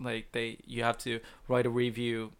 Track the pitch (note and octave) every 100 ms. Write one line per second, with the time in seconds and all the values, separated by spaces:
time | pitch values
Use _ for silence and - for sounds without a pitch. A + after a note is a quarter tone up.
0 | B2+ A2+ - A#2 A2+ - - A#2 A#2 A#2
1 | B2 A2+ - - - B2 A#2+ A#2+ B2 A2+
2 | A#2+ A2+ A2